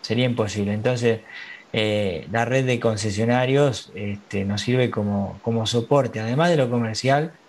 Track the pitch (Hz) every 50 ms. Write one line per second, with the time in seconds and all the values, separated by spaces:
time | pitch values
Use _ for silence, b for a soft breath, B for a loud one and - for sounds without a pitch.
0 | - - - 120 127 123 117 113 107 101 98 107 101 101 104 107 107 127 127 117
1 | 120 117 113 110 B B B B B B B B B B - 117 107 107 104 104
2 | 104 95 87 76 - - 101 117 117 113 127 135 135 127 123 113 - 117 110 101
3 | 104 110 95 98 113 117 120 127 127 127 135 143 147 139 113 - - - - 101
4 | 104 101 101 101 - - - 98 98 98 101 101 - - 123 127 127 117 - 110
5 | 104 104 101 101 98 95 87 - - 120 117 117 110 107 117 120 117 - 143 143
6 | 127 113 - 110 107 113 120 147 165 175 175 151 131 117 123 120 117 110 107 -
7 | - 131 139 143 156 165 - - _